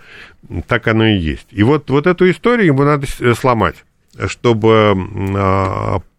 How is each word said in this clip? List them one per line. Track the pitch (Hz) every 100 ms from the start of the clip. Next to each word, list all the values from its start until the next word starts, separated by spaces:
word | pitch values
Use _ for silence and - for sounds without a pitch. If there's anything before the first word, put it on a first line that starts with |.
| - - - - - 90 -
так | 120 117
оно | 110 110
и | 101
есть. | 78 65 -
И | 98
вот, | 113 151 -
вот | 139 175
эту | 175 185
историю | 165 233 240 180
ему | 135
надо | 143 147 139
с-, | - 123 113
сломать, | 131 117 87 - _ _ _ - 98
чтобы, | - 123 113 110 110 107 95
м, | 95 98 98 98
а, | 95 95 95 101 104 98 -